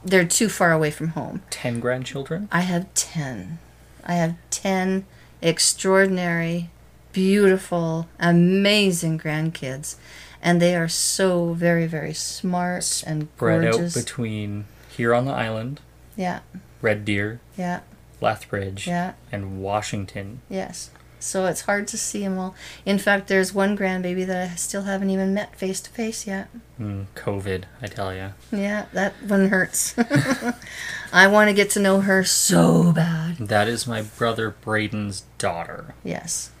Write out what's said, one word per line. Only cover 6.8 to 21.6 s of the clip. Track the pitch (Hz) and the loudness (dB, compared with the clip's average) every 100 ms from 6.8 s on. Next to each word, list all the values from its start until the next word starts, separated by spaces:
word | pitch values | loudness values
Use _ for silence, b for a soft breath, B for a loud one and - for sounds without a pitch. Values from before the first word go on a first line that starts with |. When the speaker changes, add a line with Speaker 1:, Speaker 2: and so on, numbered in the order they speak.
| - - - | -20 -20 -8
Speaker 1:
beautiful, | 185 190 202 196 190 - 175 165 160 165 - | 0 4 6 6 4 0 -2 0 -2 -6 0
amazing | 170 175 175 190 202 208 196 175 165 160 | 4 6 6 6 4 4 4 2 -2 -2
grandkids. | 156 151 160 165 131 135 151 - B B B B | -2 -2 -4 -4 -8 -8 -10 -14 B B B B
And | 170 175 | 2 4
they | 175 175 | 4 2
are | 165 | -2
so | - - - 190 175 170 | 0 -2 2 2 2 0
very, | 170 170 170 165 | 2 2 2 0
very | 160 156 | -4 -6
smart | 160 - - 185 180 180 180 - - - | -6 -8 -6 -2 -2 -2 -2 -4 -4 -4
and | 156 151 - | -6 -6 -2
Speaker 2:
Spread | 113 110 113 | 2 2 2
out | |
Speaker 1:
gorgeous. | 113 175 | 2 0
Speaker 2:
between | 123 - - 113 107 104 104 104 - - | -4 -6 -6 -4 -4 -6 -8 -10 -18 -16
here | - 117 | -2 2
on | 120 131 | 4 2
the | |
island, | 127 113 110 120 147 - _ - - | -2 -4 -4 -8 -10 -16 _ -16 -6
Speaker 1:
Yeah. | 180 180 - 185 - - | -6 -6 -12 -20 -20 -4
Speaker 2:
Red | 113 104 104 | -2 0 0
Deer, | 101 107 120 - - | -2 -2 -6 -14 -8
Speaker 1:
Yeah. | 175 180 - - - - | -6 -6 -10 -20 -20 -2
Speaker 2:
Lethbridge, | 113 110 - 104 95 98 175 | -2 -2 -6 -6 -6 -8 -4
Speaker 1:
Yeah. | 175 180 - - | -4 -4 -10 -10
Speaker 2:
and | 101 98 95 | -10 -8 -8
Washington. | 95 104 - 110 95 104 98 123 - | -2 -2 -2 -6 -6 -10 -12 -14 -10
Speaker 1:
Yes. | 196 190 175 - - - - | -8 -8 -12 -16 -18 -20 -12
So | - 196 185 | -6 -2 -2
it's | - | -2